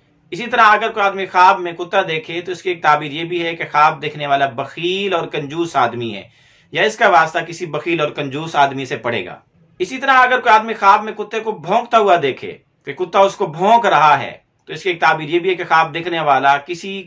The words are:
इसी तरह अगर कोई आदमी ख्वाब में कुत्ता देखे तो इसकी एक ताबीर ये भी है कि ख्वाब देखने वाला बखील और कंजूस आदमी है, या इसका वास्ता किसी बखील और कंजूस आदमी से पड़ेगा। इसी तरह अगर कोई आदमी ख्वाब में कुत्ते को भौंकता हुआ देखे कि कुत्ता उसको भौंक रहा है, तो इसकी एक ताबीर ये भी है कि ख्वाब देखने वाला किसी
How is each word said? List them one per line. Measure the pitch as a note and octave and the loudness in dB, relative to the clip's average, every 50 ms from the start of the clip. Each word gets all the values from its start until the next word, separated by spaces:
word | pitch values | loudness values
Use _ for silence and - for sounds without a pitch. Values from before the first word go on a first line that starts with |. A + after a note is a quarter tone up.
| _ _ _ _ _ _ | _ _ _ _ _ _
इसी | - E3+ A#3 A#3 | -12 -10 -8 -2
तरह | A#3 A#3+ A3+ | 2 4 6
अगर | G#3+ G#3 G3+ A3 A3+ | 6 6 4 2 -2
कोई | - A3 G3+ | -2 0 0
आदमी | G3 F#3+ F#3+ F#3+ F#3 | 0 0 -2 -6 -2
ख्वाब | - F#3 F3+ F#3 G3 F#3 | 2 4 6 6 6 4
में | F3+ F3 E3 | 0 -6 -8
कुत्ता | E3 F3 E3 F#3+ G3 F#3+ | -8 -8 -4 -2 -2 0
देखे | D#3+ D#3+ D#3 D#3 - E3 E3+ | 0 -4 -6 -6 -8 -8 -8
तो | F3 F#3 | -8 -8
इसकी | F#3 E3+ - F#3 | -10 -8 -6 -6
एक | F3 E3 E3+ | -6 -2 2
ताबीर | D#3 D3+ D3 D#3 D3+ C#3 | 2 2 2 0 -4 -8
ये | D#3 E3+ | -8 -8
भी | E3 F3 F3 | -6 -6 -4
है | E3+ E3 E3+ | -4 -4 -6
कि | E3 E3 | -6 -8
ख्वाब | D3+ - D3+ D3+ D#3 D#3 D3 | -4 2 4 4 4 2 0
देखने | D3 D3+ - D3+ D3 C#3+ | -6 -8 -8 -8 -4 -2
वाला | C#3 C#3 C#3+ C#3 A#2 | 0 0 0 -2 -2
बखील | A#2+ C3+ - - D#3+ E3 F3 F#3 F#3+ G3+ G3+ F#3 | -6 -10 -10 -8 -6 -4 -4 -4 -2 -2 -2 -2
और | E3 D#3 - | -2 -4 -4
कंजूस | - D#3 D3 C#3 C#3+ E3 E3+ E3 - C#3 | -6 -8 -8 -6 -6 -6 -6 -2 0 0
आदमी | B2+ A#2+ A#2 A#2+ A#2+ A2+ | 0 0 0 -4 -8 -8
है, | G#2 G2 F2+ - _ _ _ _ _ _ _ _ - | -10 -12 -14 -18 _ _ _ _ _ _ _ _ -4
या | D3+ F#3 | 0 0
इसका | G#3+ G#3 - A#3+ G3+ | 0 0 2 2 4
वास्ता | F#3 E3 D#3+ D#3 - F3 E3 | 6 4 4 2 0 -4 -6
किसी | D#3+ E3 - F3+ D#3+ | -6 -8 -10 -10 -8
बखील | D3 D3 - E3+ E3+ E3 | -8 -6 -4 -4 -2 -2
और | D3+ D3 C#3+ | -2 -4 -4
कंजूस | - D3 C#3 B2+ C#3+ D#3+ D#3+ - D#3 | -6 -8 -8 -8 -8 -8 -4 0 2
आदमी | C#3+ C#3 C3 C3 C3+ | 2 2 2 -2 -8
से | A#2+ D3 A#2+ | -8 -8 -6
पड़ेगा। | - B2 A#2 G#2+ F#2 F2 D#2 - _ _ _ _ _ _ _ - | -4 -4 -4 -4 -6 -8 -12 -18 _ _ _ _ _ _ _ -6
इसी | F3+ F#3+ C4 C4+ | -6 -6 -4 -2
तरह | C4+ C4+ C4 | 0 2 4
अगर | B3+ B3+ B3 B3+ B3 | 4 4 4 2 0
कोई | - B3 A3 | 2 4 4
आदमी | A3 G#3+ A3+ G#3+ | 4 4 0 -4
ख्वाब | - - G3 G3+ G#3+ C4+ | 2 4 4 4 4 2
में | C#4 A#3+ | -4 -8
कुत्ते | G#3+ G#3 G3+ - A3 | -10 -10 -8 -8 -6
को | A3 A3 G#3 | -6 -6 -6
भौंकता | F3+ C#3+ D#3+ G3 A#3 A#3 - - A3+ | -6 -4 -2 0 0 0 2 2 4
हुआ | G#3+ G3+ F3 E3+ | 4 4 4 4
देखे | C#3+ C#3 B2 - - F#2+ D#2+ - _ _ _ _ _ - | 2 0 -4 -4 -8 -14 -14 -16 _ _ _ _ _ -12
कि | C#3+ | -8
कुत्ता | C#3+ F3+ E3+ E3+ G#3 G3 | -6 -6 0 2 4 4
उसको | G3 G3 - G#3 E3+ | 4 2 0 -4 -6
भौंक | D3 D#3 F3+ G3+ A3+ A#3 A3+ G3 | -4 -2 2 4 4 4 4 4
रहा | - C#3+ D#3 D3+ D3 | 4 4 6 6 4
है, | C3+ A#2 F2+ D2+ - _ _ _ _ _ - | 4 2 -4 -10 -14 _ _ _ _ _ -14
तो | D#3 | -14
इसकी | D#3 - G3 | -8 -4 -4
एक | F3 E3 | -2 0
ताबीर | F3 D#3+ D#3+ D#3 D#3+ D3 | 2 2 2 0 -2 -2
ये | D#3 F3 | -2 -2
भी | E3+ F#3+ | 0 0
है | F3+ | -2
कि | F3 F3+ | -4 -2
ख्वाब | E3 E3 D#3+ D#3+ D3+ | 0 2 2 2 2
देखने | C#3+ E3 E3 F3+ F3 E3 | -2 -6 -6 -4 -4 -2
वाला | D#3 D3 C#3 C3 C3+ C#3 C#3 C#3+ C#3 | 0 2 2 4 4 4 2 2 0
किसी | - F3 E3+ - G3 G3 G3 F#3 | -6 -10 -10 -10 -10 -10 -10 -10